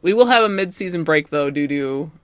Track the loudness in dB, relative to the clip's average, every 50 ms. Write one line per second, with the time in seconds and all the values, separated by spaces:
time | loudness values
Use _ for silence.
0 | 0 0 4 4 4 6 6 4 4 2 0 -2 -4 -4 -6 -8 -8 -6 -4 -4
1 | 0 2 2 0 0 0 -4 -2 -2 -2 -2 -4 -4 -2 -4 -4 -4 -4 -6 -6
2 | -8 -10 -14 _